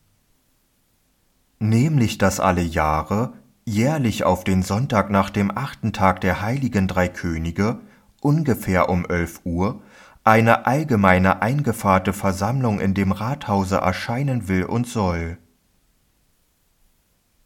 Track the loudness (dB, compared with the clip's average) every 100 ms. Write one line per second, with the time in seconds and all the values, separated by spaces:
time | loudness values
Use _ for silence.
0 | _ _ _ _ _ _ _ _ _ _
1 | _ _ _ _ _ -4 0 2 4 2
2 | 0 2 0 2 0 0 0 0 0 0
3 | -2 -2 -4 -8 _ _ -4 0 0 0
4 | -2 0 0 0 0 0 0 -2 0 0
5 | 2 2 2 0 -2 -2 -8 -6 -6 2
6 | 2 2 0 -2 -4 -4 -2 0 0 0
7 | -2 -2 -6 -4 -4 -2 -2 -2 -10 _
8 | _ _ 0 2 0 -2 0 2 2 0
9 | 0 -2 -4 -6 -6 -2 -2 -4 -14 -20
10 | -20 -2 2 4 6 4 2 -2 0 2
11 | 4 6 4 2 0 0 -2 0 2 2
12 | 2 -2 -2 -2 -2 0 0 0 0 0
13 | 0 -2 -4 -6 -2 0 0 0 0 -2
14 | -4 -4 -2 -4 -2 -2 0 -2 -4 -2
15 | -2 -2 -6 -10 _ _ _ _ _ _
16 | _ _ _ _ _ _ _ _ _ _
17 | _ _ _ _